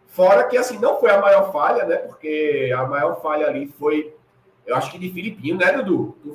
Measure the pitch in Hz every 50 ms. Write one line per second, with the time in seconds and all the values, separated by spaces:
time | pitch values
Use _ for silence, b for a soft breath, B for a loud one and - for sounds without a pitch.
0 | _ _ - 180 185 233 294 - - - 247 247 240 - 220 - 233 - - -
1 | 254 220 202 196 196 202 196 196 - - - - 147 143 151 156 151 156 170 -
2 | - - - - - 156 151 151 151 151 143 135 131 127 123 131 131 135 139 143
3 | 147 123 127 - - - 147 151 156 143 139 139 139 139 - - 143 151 151 156
4 | 151 - - - _ _ _ _ _ _ _ _ - - 160 - - - 175 175
5 | 180 185 - - - 226 - - 120 147 175 185 180 190 - 262 214 196 170 131
6 | - - - - - 147 147